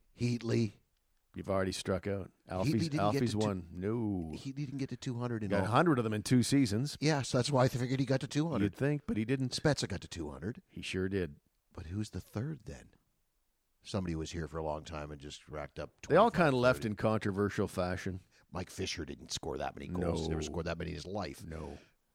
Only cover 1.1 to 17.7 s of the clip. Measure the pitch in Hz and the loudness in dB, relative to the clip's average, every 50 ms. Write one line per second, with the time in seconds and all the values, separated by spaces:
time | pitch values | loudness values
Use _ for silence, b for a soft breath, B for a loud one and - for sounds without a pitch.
1.1 | _ _ _ _ - 92 85 92 95 95 95 95 90 - - - 95 90 - 101 | _ _ _ _ -12 -10 -4 0 2 2 2 0 0 -2 0 0 0 0 0 -2
2.1 | 98 98 87 - _ _ _ - 90 92 98 139 160 - - 160 139 104 98 104 | -4 -4 -4 -8 _ _ _ -6 -2 0 2 2 4 2 2 2 2 2 2 2
3.1 | 123 139 123 110 104 104 107 104 98 92 85 85 85 87 92 104 113 120 113 104 | 4 2 2 2 2 2 2 2 0 -2 -4 -8 -8 -4 -2 -2 0 0 0 0
4.1 | 101 90 82 78 76 92 - 135 131 139 147 123 139 135 135 - 123 - - 135 | 0 0 -2 -4 -6 -8 -8 -8 -6 -6 -6 -6 -4 -6 -6 -6 -6 -8 -6 -6
5.1 | 120 120 123 123 120 110 107 95 101 101 95 98 110 139 170 175 147 123 113 110 | -4 -4 -2 -2 -2 -2 -2 0 2 2 2 4 4 6 6 6 6 4 4 0
6.1 | 110 104 - - 131 123 110 - 135 139 135 98 101 110 135 147 - - 139 151 | 0 0 2 6 6 6 6 6 6 4 4 4 2 0 0 -2 -4 0 2 2
7.1 | 160 139 120 - - 127 117 - 147 127 127 135 - 117 127 120 135 131 139 117 | 2 2 0 2 2 2 2 4 4 6 6 4 4 0 -2 0 2 0 2 2
8.1 | 135 131 - - - 143 151 170 147 117 - 101 - - 135 143 147 143 - - | 2 0 0 0 0 0 0 2 2 2 2 2 2 2 2 2 2 0 -2 -2
9.1 | 240 104 110 113 139 135 131 123 - - - 156 135 - - - 196 156 - - | -2 0 2 0 0 0 0 -2 -2 2 2 2 2 2 0 -4 -4 -8 -8 -10
10.1 | - - - 73 71 - 78 104 127 185 - _ - - - - - 95 92 95 | -8 -6 -6 -6 -6 -6 -6 -6 -6 -6 -12 _ -14 -12 -8 -4 -2 0 0 0
11.1 | 98 98 90 76 73 - _ _ _ _ _ _ - - 85 78 92 104 107 - | 0 0 -2 -2 -4 -12 _ _ _ _ _ _ -16 -14 -10 -6 -4 -4 -4 -4
12.1 | - 90 - - - 107 120 156 160 123 104 - 73 - - - _ _ _ _ | -6 -10 -10 -6 -6 -6 -4 -6 -8 -10 -12 -14 -14 -14 -16 -20 _ _ _ _
13.1 | _ _ _ _ _ _ _ _ _ _ _ _ _ _ - - - 101 92 87 | _ _ _ _ _ _ _ _ _ _ _ _ _ _ -12 -4 -4 -2 -2 0
14.1 | 82 78 78 - - 85 80 73 80 82 80 78 76 78 73 76 80 76 73 76 | -2 -2 -4 -4 -4 -6 -6 -4 -4 -4 -2 -2 -2 -4 -6 -8 -8 -8 -8 -8
15.1 | 76 71 69 73 - - - - 76 76 73 71 - 78 73 - _ - - - | -10 -12 -12 -14 -14 -14 -16 -12 -10 -8 -8 -8 -8 -10 -10 -10 _ -12 -2 4
16.1 | 139 175 220 233 170 170 170 147 131 127 120 127 123 - - 110 104 - - 110 | 6 6 6 6 6 4 4 4 4 6 6 4 4 4 0 -4 -2 2 2 2
17.1 | 110 110 - 104 92 98 104 98 - - 101 92 | 2 2 0 0 2 2 2 2 2 0 -2 0